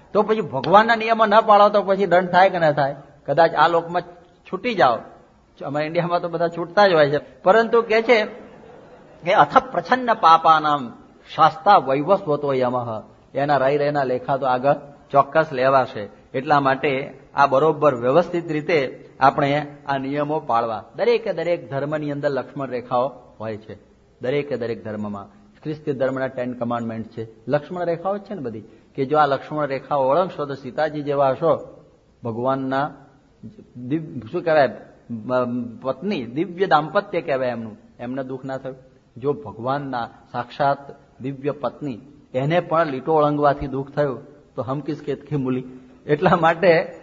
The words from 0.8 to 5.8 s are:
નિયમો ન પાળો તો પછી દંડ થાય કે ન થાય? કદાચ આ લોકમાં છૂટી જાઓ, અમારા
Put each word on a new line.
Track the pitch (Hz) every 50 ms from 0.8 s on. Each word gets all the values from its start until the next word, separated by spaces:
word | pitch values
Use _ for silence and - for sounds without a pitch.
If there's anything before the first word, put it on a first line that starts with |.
| 220 226 233
નિયમો | 220 220 226 226 220 226
ન | 214 202 220
પાળો | 220 214 208 202 208 208
તો | 208 208
પછી | 190 185 196 190 202
દંડ | 185 170 180 190 180
થાય | 180 180 190 196
કે | 180 175
ન | 170 156
થાય? | 143 151 143 135 139 - - - - _ _
કદાચ | - 139 156 165 165 156
આ | 151 151 165
લોકમાં | 170 165 170 165 170 180 - - - - - _ _ _ _ -
છૂટી | - 185 - 247 233
જાઓ, | 185 160 131 117 107 - - - - - _ _ _ _ _ _ _ 175
અમારા | 151 139 147